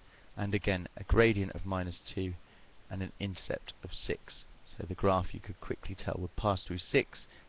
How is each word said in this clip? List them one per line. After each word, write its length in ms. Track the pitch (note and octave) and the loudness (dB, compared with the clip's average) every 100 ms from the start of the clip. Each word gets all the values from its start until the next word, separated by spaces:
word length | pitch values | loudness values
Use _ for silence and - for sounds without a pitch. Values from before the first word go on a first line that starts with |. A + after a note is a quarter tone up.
| - - - - | -20 -20 -12 -4
and 200 | G2+ G2+ | 0 2
again, 320 | G#2 F#2 F2 - | 2 0 -2 -4
a 60 | |
gradient 480 | G2 A2+ A2+ G#2 F#2+ | 4 8 8 6 0
of 120 | - G2 | -2 -2
minus 340 | F#2 F2+ - - - | -2 -2 -6 -6 -4
two 180 | F#2 F2 - - - - - | -2 -4 -12 -20 -20 -18 -8
and 140 | F#2+ | -6
an 80 | F#2 - | -6 -4
intercept 540 | G2+ F2 - - - - | -4 -4 -6 -6 -6 -12
of 80 | - | -8
six. 520 | - - - - - - - - | -6 -4 -4 -6 -16 -16 -18 -14
So 200 | - F#2 | -8 -6
the 80 | F#2 | 2
graph 380 | G2 F#2 F#2 | 4 4 2
you 60 | G2+ | -4
could 220 | G#2 - | -8 -8
quickly 320 | - - - | -6 -4 -4
tell 220 | G2 G2 - | -4 -2 -2
would 180 | F2+ - | -4 0
pass 280 | G#2 G2 | 2 2
through 160 | - F2+ | -2 -6
six, 480 | - C#3 - - - - | 0 2 2 -6 -18 -20